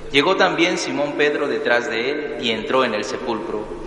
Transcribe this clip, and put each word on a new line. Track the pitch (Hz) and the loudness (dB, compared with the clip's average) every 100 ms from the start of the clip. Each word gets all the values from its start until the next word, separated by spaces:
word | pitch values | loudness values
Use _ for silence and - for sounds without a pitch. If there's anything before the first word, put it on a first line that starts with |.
| - | 0
Llegó | 139 175 190 | 2 4 4
también | 185 156 170 175 | 4 4 2 2
Simón | - 135 147 147 | -2 -2 -2 2
Pedro | 147 156 143 | 2 2 -2
detrás | 113 117 120 110 | 0 2 2 0
de | 113 127 | -2 -2
él | 147 - - | -2 -4 -4
y | 120 | -2
entró | 110 107 127 | -2 0 2
en | 123 | 2
el | 107 | 0
sepulcro. | 104 113 120 110 107 107 113 - | -4 -4 -4 -4 -4 -6 -6 -10